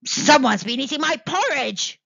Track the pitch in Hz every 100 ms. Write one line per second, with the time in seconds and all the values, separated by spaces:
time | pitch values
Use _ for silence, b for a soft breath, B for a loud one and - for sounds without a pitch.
0 | - - - 302 262 208 185 240 269 294
1 | 311 311 - 359 466 294 233 208 - -